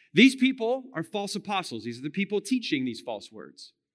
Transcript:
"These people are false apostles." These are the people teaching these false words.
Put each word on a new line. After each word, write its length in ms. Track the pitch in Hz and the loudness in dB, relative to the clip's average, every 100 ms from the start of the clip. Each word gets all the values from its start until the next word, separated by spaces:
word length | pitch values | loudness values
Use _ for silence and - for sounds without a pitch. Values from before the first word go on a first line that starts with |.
| _ | _
"These 220 | 151 262 262 | 8 8 8
people 540 | 254 262 226 262 262 | 0 2 -2 -2 -4
are 100 | 165 | -8
false 300 | 160 214 202 | -4 -4 -4
apostles." 520 | 202 196 196 170 113 113 | -6 -4 -4 -4 -8 -8
These 140 | 120 | -8
are 40 | |
the 60 | 147 | -6
people 320 | 185 196 208 | -4 -2 -2
teaching 420 | 208 254 - 143 | 0 -2 0 -2
these 160 | 127 110 | -2 -4
false 320 | - 104 - | -8 -10 -10
words. 400 | 107 71 - - _ _ | -16 -18 -18 -20 _ _